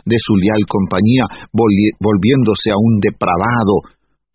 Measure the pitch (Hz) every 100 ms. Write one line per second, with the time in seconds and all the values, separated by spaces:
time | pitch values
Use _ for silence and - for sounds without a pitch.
0 | - 113 - 101 98 110 98 107 90 92
1 | 104 131 110 - - 107 113 98 104 -
2 | 101 104 101 135 110 101 110 101 113 107
3 | 101 - 95 87 107 120 101 98 - _
4 | _ _ _